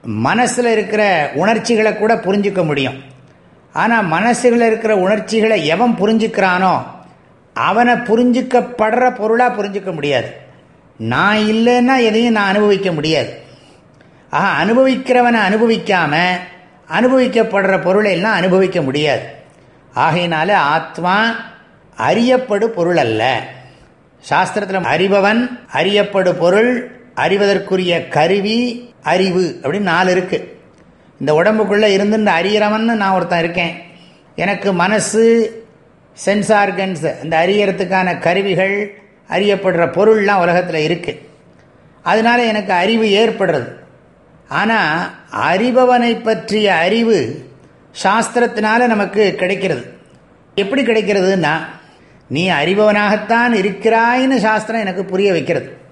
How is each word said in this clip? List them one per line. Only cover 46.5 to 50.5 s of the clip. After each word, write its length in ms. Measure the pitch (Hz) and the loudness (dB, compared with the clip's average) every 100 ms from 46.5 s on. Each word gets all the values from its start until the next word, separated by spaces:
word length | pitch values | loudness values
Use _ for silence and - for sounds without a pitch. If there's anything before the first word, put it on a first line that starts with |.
| 214 208 170 | 0 2 2
அறிவு 720 | 170 226 233 208 113 151 - - - _ - - | 2 2 2 2 0 -8 -16 -20 -20 _ -20 -4
சாஸ்திரத்தினால 840 | 190 214 226 240 240 233 214 226 247 | 0 0 0 0 0 0 0 2 2
நமக்கு 480 | 214 196 202 202 - | 2 0 2 0 0
கிடைக்கிறது. 560 | 180 202 190 135 120 - - - _ _ _ | -4 -2 -2 -4 -8 -20 -20 -20 _ _ _